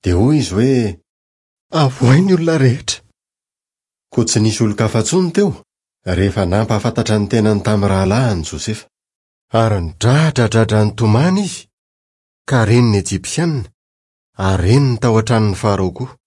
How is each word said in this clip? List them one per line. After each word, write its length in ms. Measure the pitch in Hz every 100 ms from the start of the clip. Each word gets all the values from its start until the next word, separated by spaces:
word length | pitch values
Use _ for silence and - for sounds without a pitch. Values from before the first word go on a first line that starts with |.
Dia 120 | 95 87
hoy 220 | 120 151
izy 160 | 110
hoe, 460 | 92 123 131 110 85 _ _ _ _ _ _ _ 160
"Avohay 380 | 143 - 123 139
ny 100 | 190
olona 240 | 185 165 160
rehetra." 440 | 135 127 - - _ _ _ _ _ _ _ _ _ _ _
Koa 120 | -
tsy 140 | 120 117
nisy 220 | 110 107
olon-kafa 380 | 110 104 110 117
intsony 300 | 107 175 180
teo, 180 | 170 202 - - _ _ _ -
rehefa 360 | 90 98 107 90
nampahafantatra 720 | 98 113 110 117 117 110 107
ny 100 | 101
tenany 340 | 120 107 104
tamin'ny 280 | 107 107 101
rahalahy 440 | 95 95 107 127 95
ny 80 |
Josefa. 420 | 82 - - 110 - _ _ _ _ _ _
Ary 260 | 117 113 104
nidradradradrany 1120 | 82 - 113 139 160 135 113 110 110 107 107 107
tomany 420 | 113 110 165 190
izy, 240 | 196 - - _ _ _ _ _ _ _ -
ka 160 | 131
reny 240 | 110 120 120
ny 80 | 104
Ejipsianina, 720 | 92 95 - - 170 147 98 _ _ _ _ _ _ -
ary 240 | 95 95
reny 240 | 87 127 139
ny 60 | 117
tao 200 | 120 110
an-tranon'ny 360 | 110 117 107
Farao 360 | 92 110 98 95
koa. 240 | 85 131 -